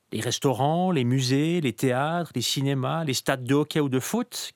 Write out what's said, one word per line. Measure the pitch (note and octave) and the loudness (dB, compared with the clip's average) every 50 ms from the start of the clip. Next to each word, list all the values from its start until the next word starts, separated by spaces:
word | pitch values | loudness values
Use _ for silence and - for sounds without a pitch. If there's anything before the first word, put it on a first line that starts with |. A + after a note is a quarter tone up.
| _ _ - | _ _ -6
les | G#2+ | -6
restaurants, | - B2 A2 - - C#3 B2+ - C3+ D3 D#3+ E3+ F#3 F#3 | -4 -4 -2 0 0 0 2 2 2 2 2 2 2 2
les | F3+ C#3 B2 | 2 2 2
musées, | A#2+ B2+ C3+ C3 B2 C3+ C#3 D3+ D#3+ E3+ F3+ | 2 2 2 2 2 2 2 2 0 0 0
les | D3+ B2 A2 | 0 -2 -2
théâtres, | - - B2+ B2 B2+ C#3 D#3 E3 F3 E3+ - - | 0 0 0 0 0 0 -2 -2 -4 -4 -4 -4
les | C3+ A#2+ | -4 -4
cinémas, | - - C#3+ C3+ C#3 C#3 C3+ B2+ C3 D3 E3 E3 | -2 -2 0 0 0 0 0 -2 -2 -2 -2 -2
les | D3 B2 | -2 -4
stades | - - - C#3 C3 B2+ | -2 0 0 0 0 2
de | A#2+ C#3 | 2 4
hockey | D3 D3+ - - E3 | 4 4 2 2 0
ou | D3 C#3 | 0 2
de | B2+ C3 | 0 0
foot | - - - A3+ B3 - - - - - - | 0 0 -2 -2 -2 -4 -6 -10 -10 -8 -4